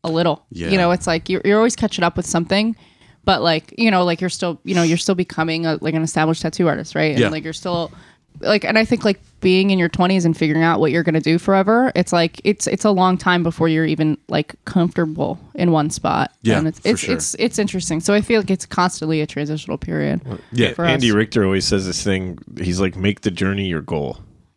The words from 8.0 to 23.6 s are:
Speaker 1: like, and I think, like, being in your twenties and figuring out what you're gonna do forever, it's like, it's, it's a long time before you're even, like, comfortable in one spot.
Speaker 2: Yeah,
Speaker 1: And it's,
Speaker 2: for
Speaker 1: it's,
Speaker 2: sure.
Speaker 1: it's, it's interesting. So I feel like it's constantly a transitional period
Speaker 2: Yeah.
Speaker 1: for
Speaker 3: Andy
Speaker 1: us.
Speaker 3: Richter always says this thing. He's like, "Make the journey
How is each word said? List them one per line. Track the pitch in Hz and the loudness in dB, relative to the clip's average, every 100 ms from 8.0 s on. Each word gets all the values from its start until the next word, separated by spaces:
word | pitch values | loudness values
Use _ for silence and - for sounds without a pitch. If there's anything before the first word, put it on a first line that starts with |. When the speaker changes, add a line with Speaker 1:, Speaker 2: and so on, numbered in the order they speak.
| - _ _ - | -20 _ _ -6
Speaker 1:
like, | - 214 | 0 0
and | - 220 | 2 0
I | 226 | 2
think, | 240 | 0
like, | 220 196 _ _ | 0 -2 _ _
being | 190 185 196 | 2 4 4
in | 190 | 2
your | 175 | 0
twenties | - 180 190 170 | 2 2 4 2
and | 160 | 2
figuring | 160 156 | 0 2
out | 165 165 | 2 2
what | 156 | 2
you're | 165 | 2
gonna | 165 160 | 0 0
do | - 165 | 2 0
forever, | - 196 196 226 254 | 2 2 4 2 2
it's | - 180 | 0 0
like, | 175 165 - | 2 0 0
it's, | - 214 - | -2 -2 -2
it's | 190 | 0
a | 214 | 2
long | 190 185 180 | 4 2 2
time | 185 175 | 2 2
before | 170 - 165 | 0 0 0
you're | 160 160 | 2 0
even, | 156 156 151 - | 2 0 0 -2
like, | 156 147 - - | -4 -4 -12 -4
comfortable | 190 170 - 160 160 143 170 - | 0 0 0 -2 -2 -6 -6 -12
in | - 175 | -2 2
one | 160 151 | 2 0
spot. | - - - - _ | -2 -2 -2 -4 _
Speaker 2:
Yeah, | 110 110 | 0 2
Speaker 1:
And | 156 | 0
it's, | 160 | -2
Speaker 2:
for | - | -2
Speaker 1:
it's, | 220 | -2
Speaker 2:
sure. | - | -2
Speaker 1:
it's, | 170 156 - | -4 -4 -2
it's | 240 - | -2 0
interesting. | 202 185 - 160 | -2 -4 -4 -2
So | 165 | 2
I | 208 | 0
feel | - 226 | 2 0
like | 190 | 0
it's | 190 - | -4 -2
constantly | - 180 - 156 160 | -2 -2 -2 -2 -2
a | 151 | -2
transitional | - 147 151 - 151 | -4 -4 -6 -6 -8
period | - 160 143 135 131 110 - | -4 -4 -2 -2 -6 -12 -6
Speaker 2:
Yeah. | 120 110 | 0 0
Speaker 1:
for | 123 170 | 0 0
Speaker 3:
Andy | 135 120 | 2 2
Speaker 1:
us. | |
Speaker 3:
Richter | 104 110 120 | 2 2 2
always | 95 95 - | 2 2 2
says | 101 92 | 0 -2
this | 85 | -4
thing. | 101 95 92 78 - - | -2 -2 -4 -10 -16 -6
He's | 90 90 | -4 0
like, | 95 92 | -2 -2
"Make | 98 98 | -10 -6
the | 107 | -6
journey | 85 95 98 | -2 -4 -2